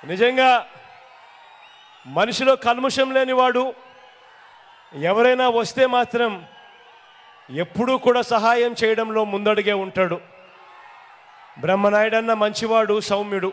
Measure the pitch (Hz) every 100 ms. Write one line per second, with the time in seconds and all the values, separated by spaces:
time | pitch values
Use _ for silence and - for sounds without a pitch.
0 | 139 185 240 262 262 240 - - - -
1 | - - - - - - - - - -
2 | 127 147 220 233 262 262 233 247 262 269
3 | 269 262 254 254 254 240 254 - - -
4 | - - - - - - - - _ 147
5 | 165 208 247 254 254 233 226 - 254 247
6 | 240 233 233 190 160 - - - - -
7 | - - - - - 131 175 190 247 262
8 | 247 247 - 233 226 240 240 233 220 220
9 | 220 220 214 202 208 214 202 202 190 185
10 | 180 170 - - - - - - - -
11 | - - - - - - 151 190 202 208
12 | 220 220 226 220 208 214 220 226 214 208
13 | - 202 208 196 185